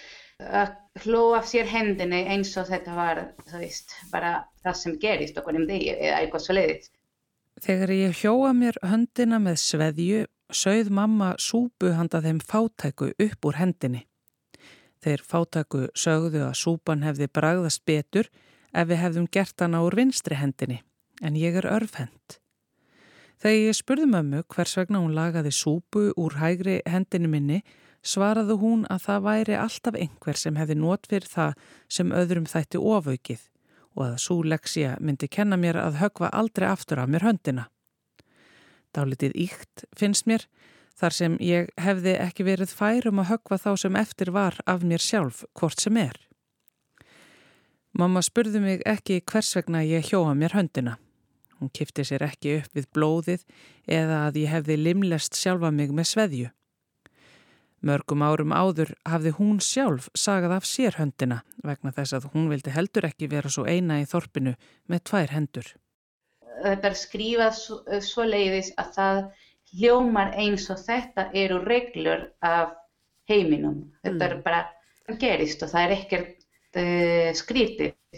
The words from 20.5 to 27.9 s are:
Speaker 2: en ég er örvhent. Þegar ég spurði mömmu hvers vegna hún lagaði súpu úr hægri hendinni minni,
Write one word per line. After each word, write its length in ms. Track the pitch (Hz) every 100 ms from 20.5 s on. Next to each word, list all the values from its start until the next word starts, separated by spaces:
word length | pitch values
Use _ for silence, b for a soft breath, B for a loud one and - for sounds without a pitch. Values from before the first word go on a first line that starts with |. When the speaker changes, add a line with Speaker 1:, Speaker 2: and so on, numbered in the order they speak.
| - 127 120 _ _ _ -
Speaker 2:
en 180 | 156 151
ég 200 | 170 180
er 100 | -
örvhent. 720 | 214 220 - 123 _ - - _ _ _ b b b b b b b
Þegar 160 | 214 214
ég 160 | 220
spurði 320 | 214 - 269 302
mömmu 380 | 190 143 143
hvers 320 | - - 170 185
vegna 240 | 180 202
hún 160 | 165 156
lagaði 340 | 170 165 147
súpu 600 | - 156 165 - 214 208
úr 240 | - 160 143
hægri 380 | 160 180 185 185
hendinni 440 | - 180 190 185 165
minni, 300 | 151 143 180 - b b